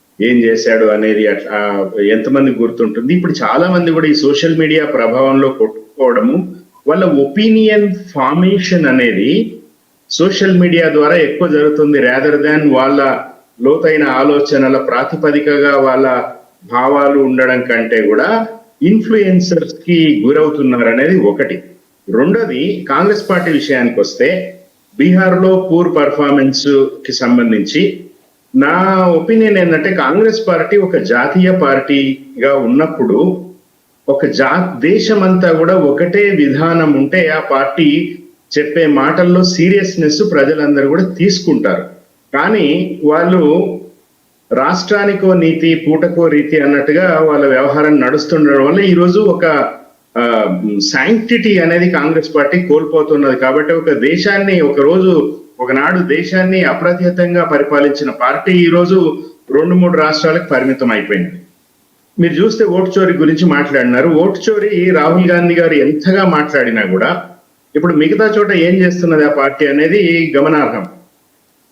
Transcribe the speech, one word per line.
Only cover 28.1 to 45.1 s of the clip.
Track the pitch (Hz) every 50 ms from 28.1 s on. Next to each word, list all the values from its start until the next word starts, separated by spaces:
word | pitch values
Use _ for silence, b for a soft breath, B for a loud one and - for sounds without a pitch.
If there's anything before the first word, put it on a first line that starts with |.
| - _ _ _ _ _ _ _ -
నా | 131 139 151 170 185 190 190 190 185 185
ఒపీనియన్ | 180 165 160 180 - 226 220 220 214 202 185
ఏంటంటే, | 175 165 160 151 156 190 185
కాంగ్రెస్ | 170 135 135 165 208 220 220 220 - - 190
పార్టీ | 170 160 - - 208
ఒక | 202 190 - -
జాతీయ | 123 98 95 120 123 135 - - 185 185 185
పార్టీగా | - - 147 135 135 131 - - 143 139 135 135 135 - - - - 123 - 139 139
ఉన్నప్పుడు | 135 120 113 127 147 160 - - 139 120 - 101 127 185 185 - - - - - _ _ _ _ _ _ _ _ _ _ 139
ఒక | 139 - 147
జా-, | 120 98 127 135 135 165 185 185 - - 117
దేశమంతా | 135 165 214 220 - 220 214 202 185 185 185 180 180 170
కూడా | 160 156 165 175 190
ఒకటే | 180 147 139 - 151 175 175 190 202 208 202
విధానం | 185 151 143 135 131 147 160 165 165 165 160 151
ఉంటే | 139 135 139 147 185 185 165 156
ఆ | 156 160
పార్టీ | - - 139 135 139 139 - - 143 147 147 170 - - - - - - _ _ _ _ - 147
చెప్పే | 147 151 151 170 160
మాటల్లో | 151 143 135 135 151 160 185 180 180 180 185 180
సీరియస్నెస్ | 180 - 165 165 180 202 196 185 185 - 170 156 151 151 151 - 143
ప్రజలందరూ | 156 143 135 143 156 151 147 147 143 139 139 139
కూడా | 160 185 185
తీసుకుంటారు. | - - - 175 - - - - 165 135 110 101 98 90 90 - - - - _ _ _ _ _ _ -
కానీ | 143 165 196 220 196 156 143 160 180 180 - - - 151
వాళ్ళు | 147 151 165 175 180 185 175 151 147 156 185 - - - - - - - _ _ _ _ _ _ _ _ _ _ _
రాష్ట్రానికో | - 127 135 160 180 180 - - 208 202 202 202